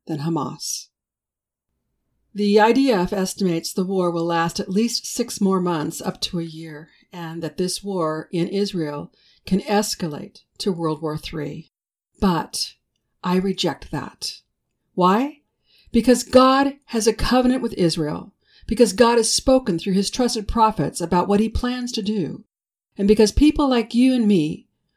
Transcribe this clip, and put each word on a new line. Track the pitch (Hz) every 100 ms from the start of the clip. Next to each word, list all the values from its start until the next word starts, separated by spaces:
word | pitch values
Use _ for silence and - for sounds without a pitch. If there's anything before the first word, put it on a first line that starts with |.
| -
than | 156
Hamas. | 156 160 131 147 - - - _ _ _ _ _ _ _ _ _ _ _ _ _ _
The | 196 208 208
I | 214
D | 233 269
F | 202 180
estimates | 202 185 - 190 165 -
the | -
war | 185 190 175
will | 170
last | 170 170 170 -
at | 190
least | 190 233 - -
six | - 240 -
more | 190 190
months, | 180 165 160 -
up | 185 -
to | - 175
a |
year, | 165 156 160 151 165 _ _
and | 175 165 165
that | 156 -
this | 180 -
war | 202 190 156 156 -
in | 175 175
Israel | 196 202 185 151 147 170 _ _ _
can | - 185
escalate | - 208 208 - 165 143 - - _ -
to | 208
World | 170 165 151
War | 156 156
Three. | - 165 143 151 - _ _ _ _ _
But | 196 165 - - - - _ _ _ _
I | 180 185
reject | 190 180 175 - -
that. | 151 - - - - _ _ _ _ _
Why? | - 180 208 277 302 _ _ _ _ _
Because | 233 226 247
God | - 254 262 269 277 269 -
has | 233 214
a |
covenant | 220 - 247 247 254
with | 226
Israel, | - 170 165 147 - - _ _ _ -
because | 220 220
God | 190 233 233
has | 220
spoken | - - 262 254 165
through | 202
his | 190 202
trusted | - 240 226 202
prophets | 233 220 208 151 -
about | 170 180 175
what | 202
he | 226
plans | 226 247 247 247
to | 233
do, | 202 214 151 - - _ _ _ _ -
and | 202
because | 214 208
people | - 302 302 285
like | 247 226
you | 226 262
and | 254 208
me, | 196 151 175 - _ _